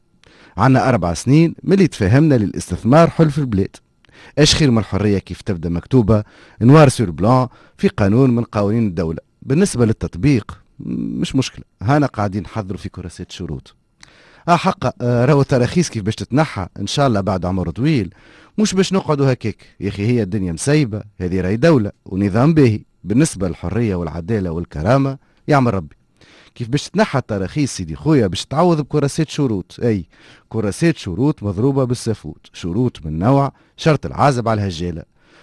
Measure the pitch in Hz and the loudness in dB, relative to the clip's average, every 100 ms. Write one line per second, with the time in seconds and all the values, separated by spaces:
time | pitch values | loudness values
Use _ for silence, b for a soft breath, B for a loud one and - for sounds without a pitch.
0 | _ _ b b b 90 127 127 127 117 | _ _ b b b 0 2 4 2 0
1 | 87 85 120 151 165 - - 196 165 - | -2 -2 2 4 4 0 0 2 2 2
2 | 95 135 160 123 92 - - 87 113 156 | 2 4 4 2 0 -4 -8 -4 4 4
3 | 170 - 156 143 131 98 95 - _ _ | 4 4 2 0 -2 -2 -2 -8 _ _
4 | B B B - 156 - 143 113 - 95 | B B B 2 2 4 2 2 0 0
5 | 104 95 - 90 - 85 85 85 - 127 | 0 0 -2 -10 -8 -6 -4 -6 2 2
6 | 101 107 b b b - 117 156 139 - | 4 2 b b b 2 6 8 8 4
7 | 92 80 104 127 123 b b - 196 - | -2 0 2 2 0 b b -4 -2 0
8 | 98 117 135 117 113 107 101 117 107 85 | 2 4 4 2 -2 -2 0 0 -2 -2
9 | 82 80 - _ 117 147 202 120 113 - | -4 -6 -12 _ -2 0 2 2 0 0
10 | 85 82 147 120 - - _ - - - | -6 -2 0 0 -2 -14 _ -14 -8 -6
11 | 55 60 165 131 - - - - 101 151 | -6 -6 -4 -2 -4 -8 -20 -6 0 2
12 | 135 - 101 101 82 113 95 90 98 92 | 0 -2 -6 -6 -8 -10 -8 -10 -12 -12
13 | 90 - 90 - 87 67 - _ _ _ | -14 -14 -16 -12 -10 -10 -14 _ _ _
14 | b b b b 165 175 185 - 127 - | b b b b 0 0 0 -2 -4 -4
15 | 123 120 127 143 135 131 120 175 160 113 | -2 2 4 2 2 0 0 0 -2 -4
16 | 95 - 101 139 156 104 87 - 101 147 | -6 -6 -2 0 0 -4 -10 -10 -6 0
17 | 139 101 95 92 90 95 85 101 147 139 | 0 0 -2 -2 -2 -4 -4 -2 -2 0
18 | 90 b b b b - 214 185 185 190 | -4 b b b b -2 0 0 0 -2
19 | - 143 135 123 110 - - - 101 98 | -2 0 0 0 -4 -10 -16 -8 -6 -2
20 | 107 123 95 104 90 80 139 156 120 104 | 0 0 0 -4 -4 -4 0 0 0 -6
21 | 107 - 90 92 90 113 165 139 101 - | -12 -8 -4 -2 -2 2 4 4 0 -8
22 | - 95 101 107 147 156 123 107 - _ | -8 -2 0 2 2 4 4 2 -6 _
23 | 90 117 165 95 92 - 87 104 113 90 | -2 0 0 -2 -6 -4 -6 -2 -2 -2
24 | 80 82 85 110 90 82 85 76 90 135 | -4 -8 -4 -4 -4 -6 -8 -4 0 2
25 | 135 139 _ _ - 143 120 95 76 _ | 0 -6 _ _ 0 2 2 -2 -6 _
26 | _ b b b b - 113 143 - 196 | _ b b b b -12 -6 -4 -2 -2
27 | 220 131 - 101 90 151 135 - 80 80 | 0 -2 -4 -4 -4 -2 -4 -4 -10 -4
28 | 151 147 98 85 - 139 180 156 135 151 | 0 2 2 -2 -4 0 2 0 -2 -2
29 | 139 - 156 - 135 98 - - 117 101 | -2 -2 -4 -2 -2 -4 -8 -4 -2 -2
30 | - b b b _ 110 104 - 170 - | -4 b b b _ -4 -4 0 0 0
31 | 98 87 143 - 104 92 135 139 123 123 | -6 -2 -2 -2 -4 -2 0 0 -2 -2
32 | 117 101 73 - _ - 85 98 123 - | -4 -6 -10 -16 _ -12 -4 -2 -2 -4
33 | 78 78 110 139 139 b b - 165 143 | -8 -2 2 2 0 b b -4 -2 0
34 | - - 135 123 113 107 98 80 87 80 | -2 0 0 2 -2 -2 -2 -4 -8 -8
35 | - b b b | -14 b b b